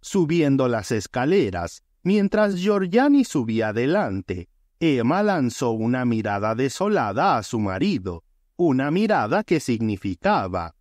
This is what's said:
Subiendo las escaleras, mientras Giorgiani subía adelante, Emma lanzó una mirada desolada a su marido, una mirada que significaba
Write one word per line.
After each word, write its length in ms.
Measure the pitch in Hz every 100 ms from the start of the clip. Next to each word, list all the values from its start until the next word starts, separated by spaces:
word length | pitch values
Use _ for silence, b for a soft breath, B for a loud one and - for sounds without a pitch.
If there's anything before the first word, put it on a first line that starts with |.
Subiendo 640 | - 196 156 170 147 135 131
las 240 | 113 101
escaleras, 920 | 113 - 127 131 196 120 90 85 - _ _
mientras 520 | 175 208 196 208 208 180
Giorgiani 680 | 190 202 185 202 285 285 247
subía 440 | - 113 110 107
adelante, 760 | 104 131 190 147 98 - 90 87 _ _ _
Emma 420 | 165 131 117 175
lanzó 500 | 208 185 127 - 123
una 340 | 113 113 127 123
mirada 500 | 113 104 101 107 113
desolada 840 | 135 - 202 202 110 98 190 131
a 60 |
su 160 | 101 113
marido, 640 | 101 95 202 151 92 85 _ _ _ -
una 340 | 175 131 139
mirada 540 | 170 214 190 107 175
que 160 | 214 160
significaba 1160 | - 113 113 101 101 90 190 196 98 92 82 _